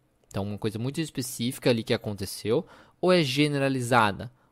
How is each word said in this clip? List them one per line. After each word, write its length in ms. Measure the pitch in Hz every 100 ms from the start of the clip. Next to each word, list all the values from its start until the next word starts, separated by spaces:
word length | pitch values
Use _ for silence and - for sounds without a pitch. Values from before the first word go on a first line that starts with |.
| _ _ _
então 160 | 98
uma 140 | 101 104
coisa 200 | 110 107
muito 240 | 127 143
específica 680 | 151 - 123 - 120 - 139
ali 140 | 117
que 100 | 110
aconteceu, 720 | 113 110 101 98 - 101 120 - - - _
ou 120 | 180
é 120 | 180
generalizada? 1080 | 143 135 151 143 135 135 120 123 104 95 110 - _